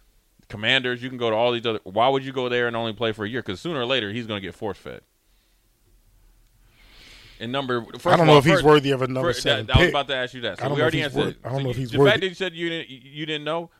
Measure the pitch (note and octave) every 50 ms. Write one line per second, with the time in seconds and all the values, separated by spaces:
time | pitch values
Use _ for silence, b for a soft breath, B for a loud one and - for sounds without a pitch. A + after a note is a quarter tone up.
0 | _ _ _ _ _ _ _ _ _ _ - G#2 G#2 A2+ B2+ C3+ B2 B2 B2 A#2+
1 | A#2+ C3 B2+ B2 A#2+ A#2 A2 G#2+ A#2+ B2 A#2+ A#2 A2 A#2+ A2 G#2+ - - F#2 G#2+
2 | A#2 C3 C3+ C3+ C3 C3+ C3+ C3 B2+ B2 A#2+ B2 A#2+ A#2+ A#2 A#2 A#2 A2+ G#2+ G#2
3 | A#2 A2+ G#2+ G#2+ G#2+ G#2 A#2+ B2+ G#2 - G2 F2 - E3 E3+ C#3 A#2+ A#2+ C3+ C3
4 | G#2+ G2+ G2+ A#2+ A#2+ G#2+ G#2+ G2+ F#2+ F2 - - A2+ G#2 F#2 - - - B1 G#1
5 | _ _ _ _ _ _ _ _ _ _ _ _ _ _ _ _ _ _ _ _
6 | _ _ _ _ _ _ _ _ _ _ _ _ _ _ b b b b b b
7 | b b b b b b b b G#2+ A#2 B2+ C#3 C#3+ B2 B2 A#2+ A2+ - - B2
8 | - E3+ F3+ E3+ E3+ D#3 D3+ D3 C3 D3+ F#3+ F3+ D#3+ D3+ D3+ D3+ C3+ C#3 C#3 B2+
9 | B2+ C3 B2+ B2+ C3 E3+ - - - C#3+ C#3+ C3 A2+ G#2+ C3 C3+ E3+ F3 D3 C#3+
10 | C#3 - C#3 C3 B2+ A#2+ - B2+ A#2+ G#2+ F#2 - B2 C3+ D3 C#3+ D3+ D#3+ D#3+ D#3+
11 | D#3 C#3+ B2+ C3+ D3 F#2+ - - - - B2 C#3 C3+ C3 A#2+ A2+ C3 A#2+ A#2 C#3
12 | C#3 F#3+ G#3+ A3 F#3+ F#3+ F3+ - F#3 F3+ E3 E3 E3+ E3+ E3 E3 C3+ G2+ C3 C3
13 | A#2+ C#3 C#3 D3 D#3 D3+ D#3 D3+ D3 D3+ D#3 E3+ E3+ E3+ _